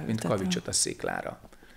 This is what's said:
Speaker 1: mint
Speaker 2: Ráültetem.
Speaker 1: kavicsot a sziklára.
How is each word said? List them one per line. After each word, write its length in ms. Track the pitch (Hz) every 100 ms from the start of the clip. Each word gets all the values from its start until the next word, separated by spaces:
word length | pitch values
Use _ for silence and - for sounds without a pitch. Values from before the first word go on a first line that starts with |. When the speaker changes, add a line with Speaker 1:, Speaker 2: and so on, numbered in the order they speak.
| 151
Speaker 1:
mint 0 |
Speaker 2:
Ráültetem. 240 | 113 -
Speaker 1:
kavicsot 380 | 107 185 175 -
a 40 |
sziklára. 680 | - - - 50 50 50 - - - -